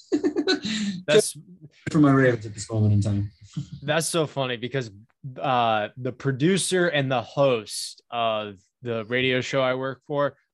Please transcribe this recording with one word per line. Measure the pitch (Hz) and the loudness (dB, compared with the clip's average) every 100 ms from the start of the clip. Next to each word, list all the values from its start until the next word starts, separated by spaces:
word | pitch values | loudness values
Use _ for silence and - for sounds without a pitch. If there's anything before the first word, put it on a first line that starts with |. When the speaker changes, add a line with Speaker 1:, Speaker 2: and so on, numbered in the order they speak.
| _ | _
Speaker 1:
<laughs> | 302 330 - - - 214 214 202 180 - | -2 0 -2 -2 -2 -2 -4 -4 -4 2
Speaker 2:
That's | 151 - 147 170 180 151 _ - | 4 2 -4 -18 -20 -20 _ 0
Speaker 1:
for | 160 | 4
my | 147 | 6
Ravens | 135 131 113 110 | 6 4 2 -4
at | |
this | 101 - | -12 -4
moment | 113 107 | 2 4
in | 104 | 4
time. | 104 101 101 - - - | 2 0 -4 -8 -12 -10
<laughs> | - 139 | -10 -8
Speaker 2:
That's | 139 156 156 | -2 -2 0
so | 170 147 | 0 -2
funny | 139 127 120 | -2 -4 -4
because, | 120 135 113 98 113 _ 139 127 | -6 -6 -6 -12 -20 _ -16 -6
uh, | 156 123 117 107 107 - | 0 2 2 2 -2 -6
the | 127 | -8
producer | - 139 127 156 190 - 185 175 | -4 -4 0 2 2 2 2 2
and | 143 135 | 2 0
the | 127 | -2
host | - - 139 117 104 - - - _ | -2 2 2 2 -2 -10 -10 -14 _
of | 120 113 110 104 95 _ _ | -2 -2 -2 -6 -12 _ _
the | 120 117 107 | -6 -6 -2
radio | 123 127 127 | 0 2 0
show | 120 135 | 0 0
I | 127 | 0
work | 127 131 127 - | -2 -6 -10 -6
for, | 143 143 - _ | -2 -2 -4 _